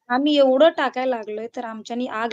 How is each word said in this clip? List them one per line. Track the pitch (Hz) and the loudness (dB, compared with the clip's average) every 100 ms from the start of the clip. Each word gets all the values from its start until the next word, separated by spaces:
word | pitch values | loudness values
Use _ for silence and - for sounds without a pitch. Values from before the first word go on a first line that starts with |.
| - | -2
आम्ही | 247 294 294 | -2 2 4
एवढं | 269 262 320 | 4 6 4
टाकायला | 330 269 254 262 240 | 4 -2 -2 -4 -4
लागलोय, | 208 214 226 254 | -6 -10 -10 -12
तर | 233 | -12
आमच्यानी | 220 208 240 247 | -12 -10 -8 -6
आग | 214 233 | -6 -6